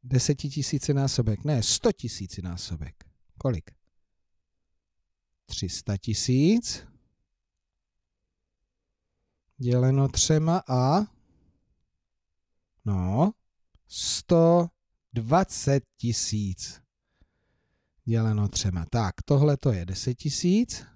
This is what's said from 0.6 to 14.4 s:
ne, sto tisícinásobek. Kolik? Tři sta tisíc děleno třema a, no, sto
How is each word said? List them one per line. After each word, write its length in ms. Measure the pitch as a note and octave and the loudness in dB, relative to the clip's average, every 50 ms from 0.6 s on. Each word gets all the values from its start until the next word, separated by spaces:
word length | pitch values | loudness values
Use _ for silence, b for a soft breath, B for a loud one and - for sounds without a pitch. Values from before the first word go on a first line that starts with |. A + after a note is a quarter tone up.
| C#3 - - C3+ - - C#3+ C#3 C#3 C3+ - - A#2 A2 G#2 - - | -4 -2 -4 -4 -2 0 0 0 0 0 0 0 0 0 -2 -2 -2
ne, 200 | D3 D3+ B2 G#2+ | -2 0 0 2
sto 280 | - - - - A#3+ | 0 -2 2 2 0
tisícinásobek. 1040 | - _ - A2+ - - G2 F2+ - - D#2+ F2+ F2 F2 - - F2 D2+ D2 - - _ - - _ _ _ _ _ | 0 _ -8 -10 -8 -8 -12 -10 -10 -10 -8 -8 -8 -8 -8 -10 -10 -10 -10 -14 -14 _ -20 -20 _ _ _ _ _
Kolik? 340 | - - C3+ A#2 E2 - - - _ _ _ _ _ _ _ _ _ _ _ _ _ _ _ _ _ _ _ _ _ _ _ _ _ _ _ _ _ _ _ _ _ _ | -6 -4 -4 -4 -4 -8 -14 -20 _ _ _ _ _ _ _ _ _ _ _ _ _ _ _ _ _ _ _ _ _ _ _ _ _ _ _ _ _ _ _ _ _ _
Tři 240 | _ - - - F2 | _ -10 -8 -8 -6
sta 280 | - - - - G2+ | -8 -8 -6 -4 -6
tisíc 920 | G2 - - G#2+ - - - B2 C3 D3 E3+ A3 A#3+ - - - - - - _ _ _ _ _ _ _ _ _ _ _ _ _ _ _ _ _ _ _ _ _ _ _ _ _ _ _ _ _ _ _ _ _ _ _ _ _ _ _ _ _ _ _ _ _ _ _ _ _ _ _ _ _ | -4 -4 -4 -4 -2 0 2 2 4 4 4 4 2 0 -4 -10 -10 -12 -20 _ _ _ _ _ _ _ _ _ _ _ _ _ _ _ _ _ _ _ _ _ _ _ _ _ _ _ _ _ _ _ _ _ _ _ _ _ _ _ _ _ _ _ _ _ _ _ _ _ _ _ _ _
děleno 500 | - B2+ A#2+ B2 B2 B2+ C3 C3+ C#3 C#3 | -6 -2 0 2 4 4 4 4 4 2
třema 560 | C3 - - - - D#3 D#3 D#3+ D#3+ E3 F#3 - | 2 0 -2 2 2 2 2 4 2 0 0 0
a, 380 | - B2+ B2+ B2+ C3+ D3+ F#3+ G#3+ - _ _ _ _ _ _ _ _ _ _ _ _ _ _ _ _ _ _ _ _ _ _ _ _ _ _ _ _ _ _ _ _ _ _ _ | 0 0 2 2 4 2 2 0 -2 _ _ _ _ _ _ _ _ _ _ _ _ _ _ _ _ _ _ _ _ _ _ _ _ _ _ _ _ _ _ _ _ _ _ _
no, 460 | A2 G2+ F#2 F2+ F#2 G2 A#2+ D#3+ G3+ - _ _ _ _ _ _ _ _ _ _ | -2 -2 0 0 0 2 2 2 0 0 _ _ _ _ _ _ _ _ _ _
sto 800 | _ - - - - - - - - F3 E3 | _ -12 -8 -6 -6 -6 -6 0 4 4 6